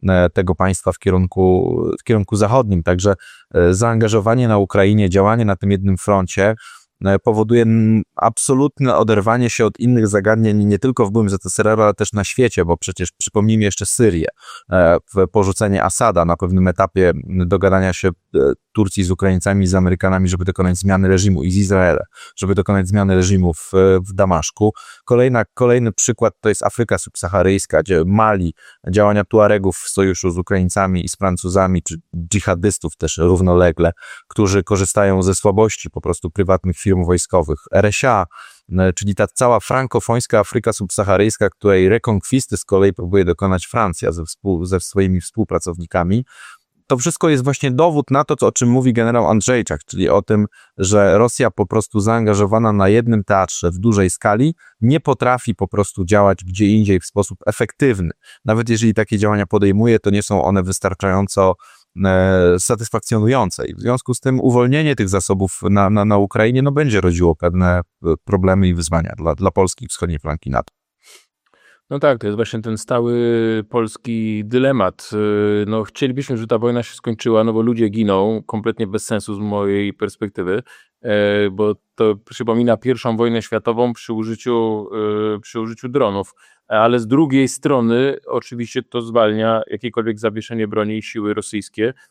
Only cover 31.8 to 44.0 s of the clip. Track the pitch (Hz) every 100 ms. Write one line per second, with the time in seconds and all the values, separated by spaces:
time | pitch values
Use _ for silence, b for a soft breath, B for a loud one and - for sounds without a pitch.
31.8 | - 82 - 87 85 104 101 87 101 -
32.8 | 82 - 78 - 85 90 92 87 90 80
33.8 | 85 B B B - - 101 98 92 98
34.8 | 98 - 101 95 92 95 107 98 110 -
35.8 | 85 - - 87 90 - 92 92 92 85
36.8 | 101 92 85 90 - 92 73 73 - 92
37.8 | 104 - 139 107 90 B B B - 87
38.8 | 92 87 101 98 104 - 123 117 - 131
39.8 | 131 120 - 117 - 113 101 120 113 104
40.8 | 95 - 101 95 107 - 101 - 104 95
41.8 | 92 113 - 101 - 131 - 101 - 98
42.8 | 98 - 87 98 87 85 98 92 - 123
43.8 | 104 82